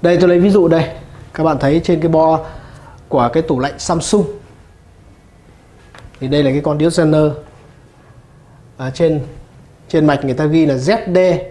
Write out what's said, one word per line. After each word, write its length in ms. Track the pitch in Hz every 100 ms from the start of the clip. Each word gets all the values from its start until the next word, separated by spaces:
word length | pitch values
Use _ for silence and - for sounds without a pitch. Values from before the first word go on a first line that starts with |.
Đây 160 | 170 175
tôi 120 | 180
lấy 100 | 175
ví 100 | 196
dụ 180 | 202 170
đây. 220 | 165 - - - - -
Các 100 | -
bạn 140 | 160 143
thấy 220 | 139 156
trên 160 | 165 165
cái 100 | 165
bo 300 | 160 160 160 160 - - - - - -
của 200 | 139 120
cái 100 | 160
tủ 160 | 160 135
lạnh 140 | 135 -
Samsung. 480 | - 165 - 208 165 - - - - - - - - - - - - - - - - - - -
Thì 80 | 131
đây 160 | 143
là 80 | 139
cái 100 | 139
con 160 | 147 147
diode 240 | 160 165
Zener. 280 | 156 156 151 147 - - - - - - - - - - - - - -
À, 120 | 131
trên, 320 | 131 165 151 131 - - - - - -
trên 200 | 165 156
mạch 180 | 139 139
người 80 |
ta 120 | 127 151
ghi 200 | 160 156
là 100 | 131
Z 380 | 135 214 -
D. 40 | 175 185 170 -